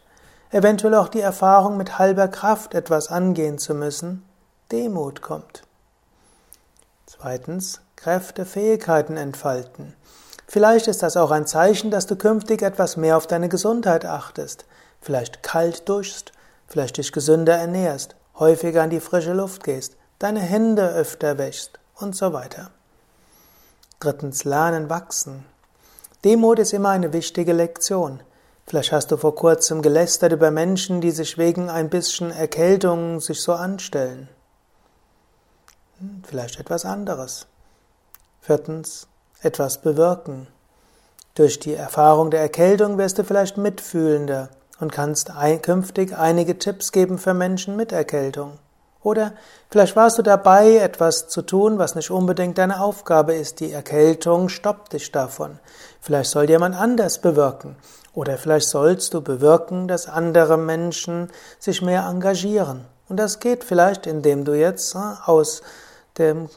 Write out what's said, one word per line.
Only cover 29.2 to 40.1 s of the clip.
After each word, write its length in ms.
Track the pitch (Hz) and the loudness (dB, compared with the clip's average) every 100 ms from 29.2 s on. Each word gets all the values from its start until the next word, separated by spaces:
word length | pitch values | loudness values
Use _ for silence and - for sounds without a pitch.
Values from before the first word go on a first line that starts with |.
| 156 151 | 0 2
kurzem 460 | 165 160 - 156 | 2 4 2 0
gelästert 500 | 151 147 170 - 175 | 2 4 2 2 2
über 200 | 165 160 | 4 2
Menschen, 480 | 156 170 190 190 180 | 2 0 -2 -2 -2
die 120 | 170 | -2
sich 260 | 160 156 - | -2 -6 -2
wegen 320 | 170 170 175 | 0 0 -4
ein 200 | 170 156 | -4 -2
bisschen 420 | 180 175 - 170 | -2 -4 -6 -8
Erkältung 880 | 160 160 156 170 196 185 170 170 165 | -6 -6 0 2 4 2 0 -4 -6
sich 220 | - 156 | -8 -6
so 120 | - | -4
anstellen. 720 | 170 185 196 - 147 127 127 135 _ _ _ _ _ _ _ _ _ _ _ _ _ _ _ _ _ | -2 -4 -8 -8 -6 -6 -8 -18 _ _ _ _ _ _ _ _ _ _ _ _ _ _ _ _ _
Hm, 240 | 190 196 185 | -18 -18 -12
vielleicht 340 | 135 120 - | -10 -10 -12
etwas 240 | 139 170 | -8 -6
anderes. 640 | 190 196 202 156 127 - - _ _ _ _ _ _ _ _ _ | -6 -8 -8 -8 -10 -14 -18 _ _ _ _ _ _ _ _ _
Viertens, 640 | - 151 156 160 156 - - _ _ _ | -2 -2 -2 -10 -12 -16 -20 _ _ _
etwas 400 | 147 - 139 - | -4 -2 -6 -2
bewirken. 680 | 165 151 170 | -2 2 2